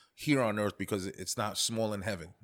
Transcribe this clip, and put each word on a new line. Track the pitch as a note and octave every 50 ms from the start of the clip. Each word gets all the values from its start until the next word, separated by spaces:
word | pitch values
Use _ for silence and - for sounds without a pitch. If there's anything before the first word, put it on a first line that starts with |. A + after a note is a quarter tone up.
| - _ _ -
here | - D3+ C#3+ C3+ B2
on | A2 G#2 G#2+
earth, | G#2 G2+ -
because | - G2 - G#2+ G2 F#2
it's | G2 - - F#2 - -
not | - G#2+ G#2 G2
small | - - - A2+ A2+ A2+ G#2+ G#2+
in | G2+ F#2+
heaven. | A2 G#2 E2+ E2 F#2 - _